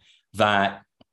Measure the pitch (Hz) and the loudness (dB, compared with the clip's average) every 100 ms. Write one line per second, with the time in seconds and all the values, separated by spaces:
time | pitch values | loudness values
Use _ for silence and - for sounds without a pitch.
0 | _ _ _ 104 104 101 98 - - _ | _ _ _ -2 0 2 0 -4 -20 _
1 | _ | _